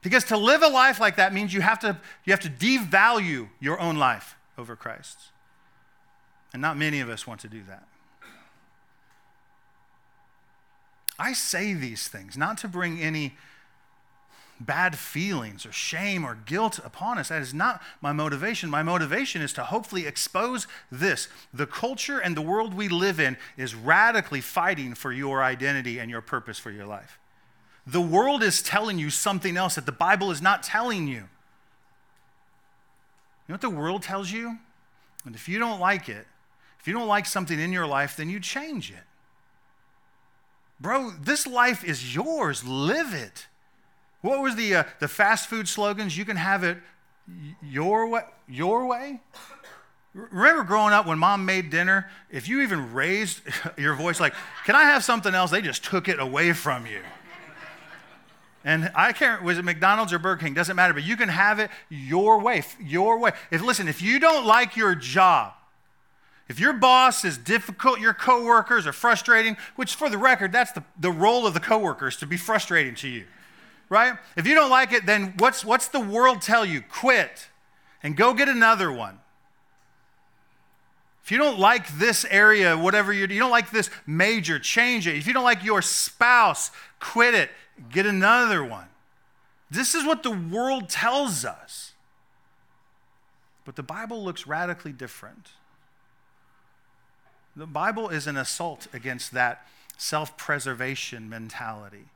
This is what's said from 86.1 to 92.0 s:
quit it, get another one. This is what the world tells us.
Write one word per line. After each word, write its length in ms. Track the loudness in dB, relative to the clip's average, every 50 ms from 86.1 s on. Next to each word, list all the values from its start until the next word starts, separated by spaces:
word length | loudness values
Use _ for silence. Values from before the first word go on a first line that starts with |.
| 0 _ 4 6 6 6 6 6 4 0 -6 -8 -10 -14 -20 -20 _ _
quit 340 | -12 -6 2 4 4 6 6
it, 160 | 4 2 0 -4 -18 -20 _ _ -20 -20 -4
get 160 | -2 0 0
another 580 | 2 2 4 4 6 6 6 4 2 2 0 -2
one. 240 | -4 -8 -12 -16 -20 _ _ _ _ _ _ _ _ _ _ _ _ _ _ _ _
This 240 | -6 -4 -2 0 0
is 100 | 0 2
what 160 | 0 0 0
the 100 | 0 -4
world 580 | -4 -4 -6 -4 -4 -2 0 0 -2 -2 -4 -6
tells 560 | -4 0 0 0 2 0 0 0 -2 -4 -6
us. 480 | -6 -10 -10 -16 -18 -16 -16 -16 -18 _ _